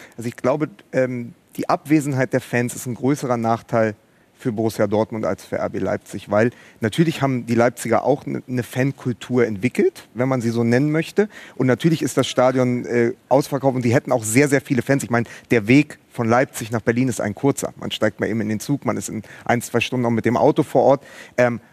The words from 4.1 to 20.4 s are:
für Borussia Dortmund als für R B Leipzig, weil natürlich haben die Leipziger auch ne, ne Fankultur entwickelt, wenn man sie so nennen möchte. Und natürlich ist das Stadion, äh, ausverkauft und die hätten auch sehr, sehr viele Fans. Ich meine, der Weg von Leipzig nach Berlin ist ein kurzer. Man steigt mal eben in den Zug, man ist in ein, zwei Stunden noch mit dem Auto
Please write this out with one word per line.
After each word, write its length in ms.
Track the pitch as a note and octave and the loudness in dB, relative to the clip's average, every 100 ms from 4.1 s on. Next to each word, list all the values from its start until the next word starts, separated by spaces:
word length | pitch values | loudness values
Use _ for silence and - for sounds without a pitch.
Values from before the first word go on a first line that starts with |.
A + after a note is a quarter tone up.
| _ _ _ | _ _ _
für 160 | C3 | -6
Borussia 360 | A2 A2+ - G#2+ | -2 -2 0 0
Dortmund 360 | G#2 A2 A2 | 2 0 -2
als 220 | G#2 F#2+ - | -4 -6 -6
für 120 | - | -6
R 120 | F#2 | -4
B 100 | G2 | -4
Leipzig, 500 | F#2+ G2 - G#2+ - | -4 -4 -6 -14 -2
weil 220 | G#2 A#2 - - _ | 2 2 -2 -14 _
natürlich 400 | A2+ - E3 - | -2 0 0 0
haben 240 | C#3 B2+ A#2 | -2 -2 0
die 100 | A#2 | 2
Leipziger 480 | A#2 A#2 A#2 A2+ | 2 0 0 0
auch 220 | - C#3 - | 2 -2 -4
ne, 180 | C3+ - | -8 -6
ne 180 | B2+ | -6
Fankultur 840 | A#2 B2+ C3+ C3+ C3 A#2 - B2+ A#2 | -4 -2 -2 -2 -6 -6 -2 0 0
entwickelt, 640 | G2+ A#2+ - F4+ - - G#2+ | 0 -2 0 0 -2 -8 -4
wenn 120 | B2+ | -2
man 140 | C3 | 0
sie 80 | A#2 | 0
so 160 | A#2 A#2 | 0 2
nennen 260 | A#2+ D3 | 2 2
möchte. 380 | D#3 E3 - G#3 - - - | 0 -2 -2 -2 -4 -12 -2
Und 120 | C3 | 0
natürlich 340 | B2 E3 D#3+ | 2 2 2
ist 160 | C#3+ - | 0 -2
das 100 | B2+ | 0
Stadion, 580 | - B2+ C3 B2+ B2 - | 2 2 4 0 0 -2
äh, 280 | A#2+ A#2 - - | 0 0 -2 0
ausverkauft 460 | C3 D3 C#3 C3+ B2+ | 0 2 -2 0 0
und 100 | A#2+ | 2
die 80 | |
hätten 180 | B2 - | 2 2
auch 120 | B2+ | -2
sehr, 260 | A2 A2+ D3 | 0 2 4
sehr 100 | C3+ | 2
viele 220 | - B2+ | 0 -2
Fans. 200 | - C#3 | 0 -2
Ich 60 | G#2 | 0
meine, 180 | A#2+ A2+ - - | -2 -2 -8 0
der 180 | A#2+ G#2 | 0 4
Weg 280 | C3 D3 - _ | 4 4 -4 _
von 160 | - A#2 | -4 2
Leipzig 440 | A#2+ C3+ - A2+ | 2 2 -4 -6
nach 100 | A2+ | -2
Berlin 260 | A2+ A#2 C3 | 0 0 0
ist 140 | A2+ | -2
ein 120 | G#2 | -6
kurzer. 400 | G2 C#3 C3+ - - | -2 -2 0 -4 -8
Man 140 | - | -10
steigt 280 | - A2 - | -2 -2 -2
mal 80 | - | -2
eben 140 | A2 | -2
in 80 | G#2 | -2
den 100 | G#2+ | -4
Zug, 240 | - C#3 | -4 -4
man 140 | B2 G#2 | -4 -4
ist 100 | G2 | -6
in 160 | A2 - - - | -10 -12 -10 -2
ein, 160 | A#2+ | -2
zwei 180 | - A#2 | -2 -2
Stunden 240 | - B2+ | -2 -2
noch 80 | A#2 | 0
mit 140 | A2+ A2+ | 0 0
dem 100 | |
Auto 280 | A#2 | 2